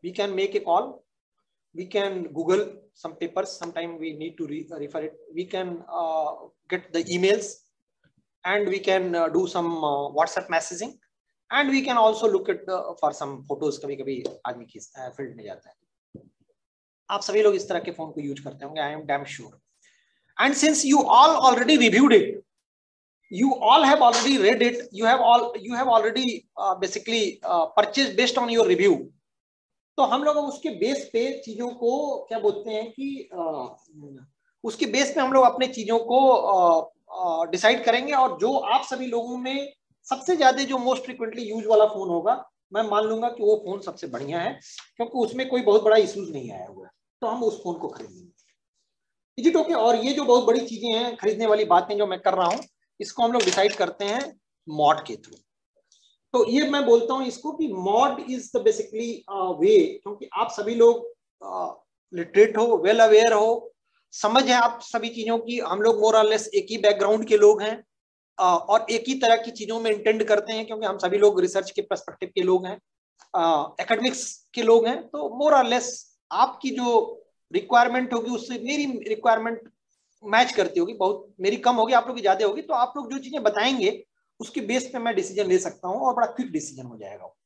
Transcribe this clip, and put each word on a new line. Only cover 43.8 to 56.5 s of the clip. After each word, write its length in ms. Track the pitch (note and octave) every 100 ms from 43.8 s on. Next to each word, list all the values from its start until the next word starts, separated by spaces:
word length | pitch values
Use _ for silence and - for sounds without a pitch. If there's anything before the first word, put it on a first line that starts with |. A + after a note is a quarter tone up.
सबसे 260 | F#3+ F3 E3
बढ़िया 340 | A#2+ C#3 E3+
है 200 | F#3 C#4 - - - _
क्योंकि 220 | A#3 B3+
उसमें 300 | A3 B3 C4
कोई 140 | B3
बहुत 200 | G#3 G#3
बड़ा 140 | G#3+ A3
issues 340 | G3+ - F3+
नहीं 220 | D3 B2
आया 140 | G2 F2+
हुआ 200 | F#2 F#2
है, 60 | _ _ _
तो 60 | A#3
हम 160 | A#3+
उस 180 | A3+ -
phone 140 | F3 E3
को 100 | D3+
खरीद 220 | - -
लेंगे। 1300 | F3+ F3+ _ _ _ _ _ _ _ _ _ _ -
Is 100 | C4+
it 100 | E4
okay? 140 | - D#4+
और 200 | A3+ A3+
ये 160 | A#3+
जो 120 | C#4+
बहुत 200 | B3+ A#3+
बड़ी 160 | G#3+ C4
चीजें 280 | - A3 A#3
हैं, 280 | A3+ A#3+ A#3
खरीदने 300 | G3+ G#3 A3
वाली 180 | G#3+
बातें 340 | G3+ F3 F#3 G#3
जो 80 | G3+
मैं 140 | F3+
कर 140 | G3
रहा 120 | F#3 F3
हूँ, 140 | A3 - _ _ _
इसको 220 | - -
हम 100 | A#3
लोग 100 | A#3+
decide 320 | G3 F3+ G3+
करते 300 | G#3 F3+ -
हैं 360 | G3+ A3+ C#4+ - _ _ -
mod 380 | D3+ D3 D#3 -
के 80 |
through। 240 | A2 - - _ _ _ _ _ _ _ _ _
तो 140 | B3
ये 220 | A3+